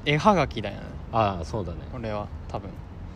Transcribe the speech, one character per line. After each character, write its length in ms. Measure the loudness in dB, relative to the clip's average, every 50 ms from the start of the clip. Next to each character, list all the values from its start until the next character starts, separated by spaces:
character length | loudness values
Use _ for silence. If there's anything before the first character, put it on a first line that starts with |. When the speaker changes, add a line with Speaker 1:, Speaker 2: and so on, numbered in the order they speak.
| 0
Speaker 1:
絵 100 | 2 2
は 180 | 6 8 8 8
が 120 | 8 6 2
き 140 | 2 -2 -4
だ 80 | -4
よ 60 | -6
ね。 60 | -6 -8 -8 -8 -10 -8 0 2
Speaker 2:
あ 260 | 4 4 4 4 0 -2
あ、 20 |
そ 160 | -4 -4 -4
う 40 | -4
だ 80 | -4 -6
ね。 60 | -6 -8 -8 -8
Speaker 1:
俺 160 | -6 -4 -4
は、 160 | -2 -4 -4 -6 -8 -10 -8 -6
多 100 | -6 -6
分。 120 | -6 -8 -10 -10 -12 -12 -12 -12 -12 -12 -12